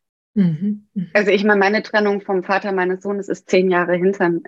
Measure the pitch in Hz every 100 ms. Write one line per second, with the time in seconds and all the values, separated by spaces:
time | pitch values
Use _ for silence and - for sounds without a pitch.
0 | _ _ _ 214 180 156 202 208 _ 214
1 | 175 202 202 196 208 208 196 214 - 214
2 | 208 202 - 190 185 196 202 190 185 190
3 | 196 202 190 190 - 185 185 175 170 175
4 | 185 196 175 170